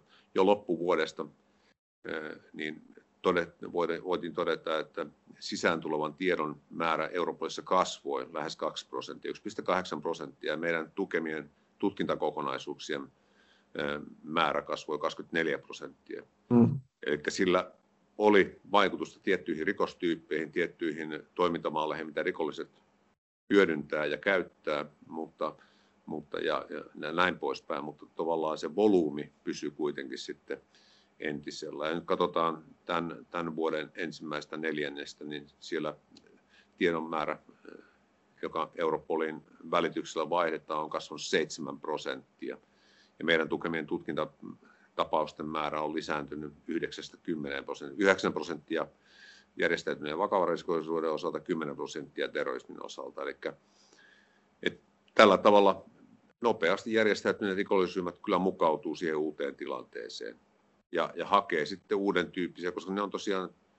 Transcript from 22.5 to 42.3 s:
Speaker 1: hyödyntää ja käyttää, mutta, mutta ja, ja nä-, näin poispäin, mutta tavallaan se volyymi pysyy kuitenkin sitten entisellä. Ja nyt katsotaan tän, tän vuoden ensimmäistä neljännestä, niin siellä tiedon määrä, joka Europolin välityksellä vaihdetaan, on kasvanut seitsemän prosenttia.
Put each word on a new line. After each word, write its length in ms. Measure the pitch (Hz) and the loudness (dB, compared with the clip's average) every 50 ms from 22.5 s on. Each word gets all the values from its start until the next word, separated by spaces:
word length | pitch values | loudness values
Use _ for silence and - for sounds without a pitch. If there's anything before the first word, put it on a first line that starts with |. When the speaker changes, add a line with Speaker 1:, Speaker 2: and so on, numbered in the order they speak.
| 69 80 73 - _ _ _ _ _ _ _ _ _ _ _ _ _ _ _ - | -4 -8 -10 -12 _ _ _ _ _ _ _ _ _ _ _ _ _ _ _ 6
Speaker 1:
hyödyntää 560 | 98 101 95 82 80 73 71 - 78 76 76 | 8 8 8 6 4 0 -2 -2 -2 0 0
ja 100 | 73 76 | 0 -2
käyttää, 680 | - - 101 98 90 85 - _ _ - 80 76 71 73 - - - - | 0 2 2 2 2 2 -2 _ _ -4 -2 -2 -2 -2 -6 -10 -20 -18
mutta, 480 | 90 82 80 80 76 - - 78 76 76 - - _ _ _ _ _ _ _ - | -12 -10 -10 -10 -10 -6 -4 -4 -4 -6 -8 -20 _ _ _ _ _ _ _ -12
mutta 320 | - 82 76 76 - - 85 | -10 -10 -10 -10 -8 -8 -4
ja, 280 | 82 80 76 67 71 - | -2 -2 -2 -2 -4 -6
ja 140 | 76 78 - - - | -10 -12 -12 -12 -12
nä-, 180 | 73 76 73 | -10 -8 -4
näin 260 | 80 87 90 90 82 82 | 2 2 2 2 2 0
poispäin, 460 | 78 71 65 - - - 78 73 73 | -4 -4 -4 -6 -6 -6 -6 -6 -6
mutta 220 | 76 73 - - - _ | -8 -12 -14 -18 -14 _
tavallaan 420 | - 82 82 82 82 78 78 78 78 | -4 -2 0 0 0 0 -2 -2 -4
se 160 | 82 78 78 | -4 -4 2
volyymi 560 | 98 107 107 98 87 80 73 71 73 73 - _ _ - | 4 6 6 6 6 4 2 -2 -6 -8 -10 _ _ -8
pysyy 260 | 85 78 - 78 73 | -8 -6 -6 -6 -8
kuitenkin 480 | 73 - 76 71 71 69 67 64 64 62 | -4 -2 -4 -2 -2 -4 -8 -10 -10 -12
sitten 420 | - - - - _ - 69 - _ _ _ - _ _ _ _ _ _ _ - | -10 -10 -12 -12 _ -10 -10 -10 _ _ _ -20 _ _ _ _ _ _ _ -8
entisellä. 680 | - 78 73 71 71 82 - - 78 76 76 71 76 78 | -6 -6 -4 -6 -8 -10 -10 -10 -10 -8 -6 -4 -2 -2
Ja 60 | 82 | -2
nyt 100 | 85 85 | -2 0
katsotaan 600 | - 92 87 87 85 - 85 82 82 80 78 80 - - _ _ | 0 2 2 2 2 2 2 2 2 0 -2 -10 -18 -20 _ _
tän, 400 | - 87 85 85 82 69 60 - _ | -2 -2 -2 -2 -2 -6 -10 -12 _
tän 260 | - 87 85 82 78 | -6 -4 -4 -4 -2
vuoden 360 | 80 80 80 78 76 76 - - | 0 0 0 0 -2 -4 -6 -8
ensimmäistä 640 | 101 87 76 73 - 78 76 76 76 73 - 78 | -8 -8 -8 -8 -10 -8 -6 -6 -6 -6 -6 -8
neljännestä, 680 | 78 80 80 76 76 73 71 71 71 71 - - - 76 | -4 -4 -2 -2 -2 -4 -4 -6 -8 -12 -12 -14 -14 -12
niin 220 | 76 76 71 71 - _ _ | -10 -10 -10 -12 -14 _ _
siellä 360 | - - 85 78 76 76 73 - _ _ - - _ - - _ _ _ _ - - _ _ - | -10 -6 -4 -4 -4 -4 -6 -8 _ _ -20 -20 _ -20 -20 _ _ _ _ -20 -20 _ _ 0
tiedon 320 | 92 85 82 80 80 82 | 2 2 2 0 -2 -4
määrä, 280 | 82 78 76 76 76 - _ - - _ - - - - - _ _ _ _ _ _ _ _ _ _ - | -4 -4 -2 -4 -6 -8 _ -20 -20 _ -20 -20 -20 -20 -20 _ _ _ _ _ _ _ _ _ _ -10
joka 280 | - 78 80 80 76 - - | -8 -6 -4 -4 -4 -4 -2
Europolin 680 | 85 82 80 78 80 - - 82 80 80 78 78 76 - _ - - - 82 | -2 0 0 0 0 -2 -2 -2 0 0 -2 -4 -8 -12 _ -20 -16 -6 0
välityksellä 600 | 85 87 85 78 80 82 78 - - 82 78 76 | 2 2 2 2 0 -4 -6 -4 -4 -4 -2 0
vaihdetaan, 540 | 85 87 85 80 78 71 - - 78 76 78 | 2 2 2 2 0 -4 -6 -4 -4 -4 -2
on 60 | 76 | -2
kasvanut 320 | 82 78 - - 80 76 | -4 -6 -6 -8 -10 -10
seitsemän 580 | - - 95 85 78 78 - 82 73 65 69 69 | -4 0 2 2 2 0 -4 -10 -8 -10 -10 -10
prosenttia. 800 | - 78 76 69 - 73 67 65 - _ | -6 -6 -6 -4 -4 -6 -8 -8 -10 _